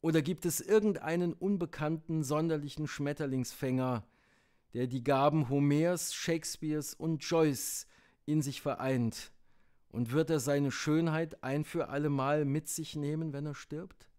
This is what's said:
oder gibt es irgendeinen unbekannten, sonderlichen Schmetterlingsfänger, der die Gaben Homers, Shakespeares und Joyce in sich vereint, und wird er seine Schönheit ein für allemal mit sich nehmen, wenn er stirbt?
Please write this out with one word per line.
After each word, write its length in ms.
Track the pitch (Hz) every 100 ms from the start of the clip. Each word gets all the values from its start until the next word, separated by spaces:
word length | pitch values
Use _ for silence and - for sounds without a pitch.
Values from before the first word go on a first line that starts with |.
oder 200 | 165 160
gibt 240 | 147 180
es 160 | 175 -
irgendeinen 720 | - 214 208 180 156 170 175
unbekannten, 880 | - 190 202 170 - 151 160 - 160
sonderlichen 640 | 135 151 165 156 143 156 151
Schmetterlingsfänger, 1200 | - 143 143 143 131 123 - 135 127 127 120 - _ _ _ _ _ _
der 120 | 120
die 180 | 127 127
Gaben 460 | 120 135 143 156 127
Homers, 640 | 143 143 147 170 175 -
Shakespeares 800 | - - 165 - - 156 151 143
und 300 | - 160 160
Joyce 640 | - 165 160 131 - - - _ _ _
in 180 | - 156
sich 180 | 139 131
vereint, 720 | 147 - 131 131 117 - - - _ _ _ _ _
und 240 | - 117
wird 180 | 143 160
er 100 | 156
seine 300 | 127 143 139
Schönheit 760 | - - 160 170 156 165 -
ein 200 | 131 143
für 260 | 151 170 -
allemal 560 | 143 151 139 135 151
mit 220 | 143 147 156
sich 280 | - 156
nehmen, 380 | 151 147 156 160
wenn 140 | 139 151
er 80 |
stirbt? 560 | 143 - 151 190 - -